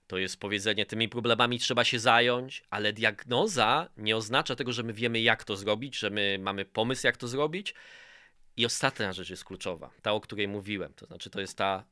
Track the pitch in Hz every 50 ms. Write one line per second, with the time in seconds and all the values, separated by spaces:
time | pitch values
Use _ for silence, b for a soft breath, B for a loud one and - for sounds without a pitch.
0 | _ - 95 92 95 92 - - - 101 104 101 95 110 107 104 101 - - 110
1 | 117 104 - 120 110 120 117 110 123 120 123 120 - - 127 120 117 - - 117
2 | 110 123 117 117 120 120 120 123 127 131 - - - _ - 104 107 104 107 107
3 | 113 110 104 - - 120 120 127 185 226 180 131 110 110 131 151 175 - - -
4 | 107 107 110 110 107 104 120 143 160 - 131 - 131 120 120 117 113 117 107 104
5 | 120 117 117 113 113 117 113 - - - 104 95 101 104 107 110 135 139 120 -
6 | 110 101 101 107 101 98 98 95 95 98 98 98 98 - - 110 113 120 131 -
7 | - 123 117 - 127 120 123 135 147 156 160 190 196 - B B B B B B
8 | B B B B B B B _ - - _ - 117 117 - - - 135 - -
9 | 110 95 90 92 90 - 92 - - - 95 90 - 98 90 78 71 64 - _
10 | - 107 104 107 - - 107 101 101 101 101 104 95 101 107 98 85 73 - -
11 | - - 85 87 - 101 - 104 98 92 - - 98 98 95 92 - _